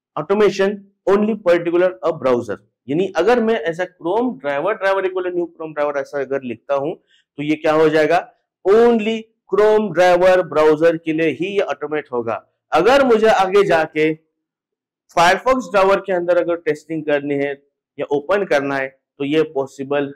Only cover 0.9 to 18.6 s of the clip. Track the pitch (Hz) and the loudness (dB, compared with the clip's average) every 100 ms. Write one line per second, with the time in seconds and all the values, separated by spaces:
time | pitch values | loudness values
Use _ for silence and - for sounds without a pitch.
0.9 | _ - 202 214 220 175 170 170 175 180 | _ 0 0 0 -2 0 0 2 2 0
1.9 | 180 160 156 127 123 101 92 _ _ 117 | 0 -4 -2 0 0 -2 -10 _ _ -6
2.9 | 151 190 165 185 240 220 226 165 165 180 | -4 -2 0 2 2 2 -2 -4 -6 -8
3.9 | _ 165 208 254 202 143 143 175 208 190 | _ -4 -2 -2 -4 -6 -4 -4 -2 -2
4.9 | 196 185 185 180 175 170 - 160 147 147 | 0 -2 -4 -4 -6 -8 -10 -12 -6 -4
5.9 | 143 135 143 131 139 127 113 - 139 143 | -4 -6 -8 -6 -6 -8 -12 -6 -4 -4
6.9 | 190 _ _ _ - 147 151 156 156 160 | -10 _ _ _ -10 -4 -2 0 2 2
7.9 | 156 151 170 190 _ _ _ 180 220 240 | 2 2 0 -2 _ _ _ 2 4 4
8.9 | 233 208 226 220 _ _ 190 214 214 214 | 2 -2 -6 -10 _ _ 0 2 2 0
9.9 | 160 180 175 185 185 170 139 156 151 165 | 2 4 4 4 4 2 2 4 4 2
10.9 | 160 160 156 160 127 185 196 165 143 147 | 0 -4 -2 -2 -2 -4 -2 -4 -6 -6
11.9 | 151 143 123 113 101 - _ _ 151 196 | -8 -6 -6 -4 -8 -10 _ _ 0 4
12.9 | 277 262 220 220 190 190 202 175 165 156 | 4 4 4 4 2 2 2 2 0 0
13.9 | 156 156 156 _ _ _ _ _ _ _ | 0 -2 -2 _ _ _ _ _ _ _
14.9 | _ _ - 175 190 247 262 190 196 190 | _ _ 2 2 2 0 -2 0 2 4
15.9 | 196 190 180 175 175 170 170 160 151 - | 2 0 -2 2 0 2 -2 -4 -6 -6
16.9 | 160 151 147 143 143 143 139 _ _ _ | -8 -2 -2 -2 -4 -4 -6 _ _ _
17.9 | - 143 147 147 202 190 147 | -12 -4 -4 -2 -2 0 -2